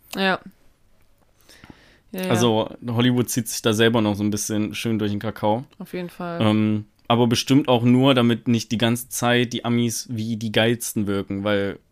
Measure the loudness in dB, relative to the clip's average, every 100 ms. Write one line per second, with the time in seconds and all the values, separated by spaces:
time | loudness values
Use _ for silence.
0 | _ -4 -2 -2 -6 -20 _ _ _ _
1 | _ _ _ _ _ -20 -20 -20 _ _
2 | _ -8 -2 0 2 0 -2 -6 -6 0
3 | 2 2 0 -2 -4 -4 0 4 4 4
4 | 0 0 -2 -2 -4 -4 -4 -4 -4 -2
5 | -2 -4 -6 -4 -2 -2 -4 -16 -12 -10
6 | -10 -10 -8 -2 0 2 0 -2 -6 _
7 | 0 2 4 2 2 2 4 2 4 4
8 | 6 4 4 2 0 0 0 -2 0 -2
9 | -6 -4 0 2 0 -4 -2 0 0 -4
10 | -8 -6 -6 -6 -4 0 2 0 -4 -4
11 | -2 -2 -4 -4 -2 0 -2 -6 _